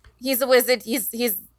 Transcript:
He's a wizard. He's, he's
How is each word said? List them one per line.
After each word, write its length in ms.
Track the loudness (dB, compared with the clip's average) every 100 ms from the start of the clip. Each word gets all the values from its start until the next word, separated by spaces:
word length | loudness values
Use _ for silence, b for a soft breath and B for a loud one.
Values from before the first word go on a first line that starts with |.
| _ _
He's 200 | -6 -2
a 60 | 4
wizard. 360 | 4 4 0
He's, 280 | 0 -4 -4
he's 260 | -4 -4 -4 -12